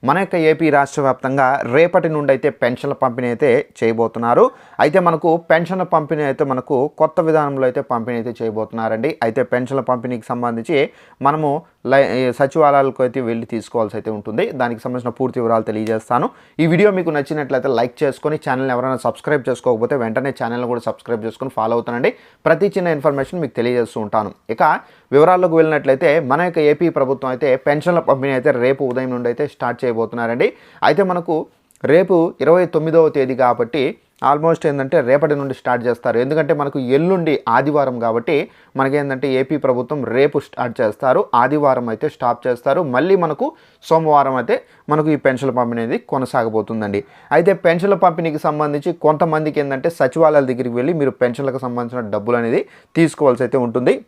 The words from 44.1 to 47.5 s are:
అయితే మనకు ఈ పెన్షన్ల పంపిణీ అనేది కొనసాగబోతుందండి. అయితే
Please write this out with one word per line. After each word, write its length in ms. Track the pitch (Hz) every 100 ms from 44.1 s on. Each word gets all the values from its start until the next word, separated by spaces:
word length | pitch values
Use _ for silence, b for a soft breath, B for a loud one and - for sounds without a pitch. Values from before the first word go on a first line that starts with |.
| 147 135 131
అయితే 160 | 120 523 b b b
మనకు 160 | 151 151 147
ఈ 20 | 139
పెన్షన్ల 300 | 127 131 123
పంపిణీ 240 | 120 117 117
అనేది 140 | 175 -
కొనసాగబోతుందండి. 880 | 143 127 135 113 110 104 113 104 101 - B B 147
అయితే 120 | 175